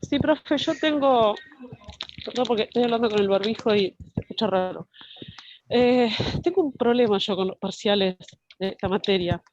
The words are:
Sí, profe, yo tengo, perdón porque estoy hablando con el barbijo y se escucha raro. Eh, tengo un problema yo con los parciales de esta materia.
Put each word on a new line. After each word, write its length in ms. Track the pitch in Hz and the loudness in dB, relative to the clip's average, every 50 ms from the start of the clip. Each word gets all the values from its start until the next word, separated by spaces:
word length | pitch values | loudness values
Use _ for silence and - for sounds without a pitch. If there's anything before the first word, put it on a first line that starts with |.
Sí, 180 | - - - 285 | -8 -2 -2 -2
profe, 400 | - - 311 285 - - 320 285 | 2 0 0 -2 0 -2 -2 -2
yo 160 | - - 320 | 0 -2 -4
tengo, 600 | 311 - 311 302 294 269 277 269 240 226 214 208 - - - - - 254 247 - - - - - - - - - - - | -2 0 -2 0 2 2 2 4 4 4 2 2 -2 -8 -18 -20 -20 -20 -20 -20 -20 -20 -20 -16 -16 -16 -16 -16 -16 -16
perdón 200 | - - 226 247 | -12 -4 -4 -2
porque 160 | - 247 214 214 | 0 0 -2 -2
estoy 200 | - - 233 247 | -2 0 0 0
hablando 260 | 240 233 233 233 233 | 2 0 0 0 0
con 100 | 214 208 | 2 2
el 80 | 202 196 | 2 2
barbijo 460 | 196 196 196 220 226 - - - 214 | 2 2 0 0 -4 -2 0 0 2
y 220 | 208 202 180 - _ - - _ | 2 2 0 -2 _ -20 -12 _
se 60 | - | -10
escucha 260 | - _ - - - | -10 _ -6 -4 -2
raro. 420 | 214 185 190 185 185 180 165 175 _ _ - - - - - - - - - - - - - _ _ | 0 0 0 0 -2 -6 -10 -14 _ _ -20 -20 -20 -20 -20 -20 -20 -20 -20 -20 -20 -20 -20 _ _
Eh, 420 | - 240 247 247 247 254 247 233 214 - - - - - | 2 2 4 4 4 4 4 2 0 -2 -4 -2 -4 -2
tengo 200 | - - 349 381 | -2 -2 0 2
un 100 | 359 294 | 0 0
problema 460 | 262 - 254 233 240 247 247 233 208 190 | 0 -2 0 2 4 4 4 4 2 0
yo 180 | - - 208 | 0 -2 -2
con 120 | 175 190 190 | -2 -2 -4
los 100 | - _ | -4 _
parciales 580 | - 196 185 - - 214 202 208 190 190 185 185 - - - _ _ _ - _ | -8 -8 -8 -4 -2 0 2 2 2 0 -2 _ -10 -20 -20 _ _ _ -14 _
de 100 | 190 190 | -6 -6
esta 200 | - _ - 190 | -6 _ -4 -2
materia. 540 | 180 208 - - 202 196 180 170 175 170 _ _ | -2 -2 0 0 0 0 0 0 -4 -4 _ _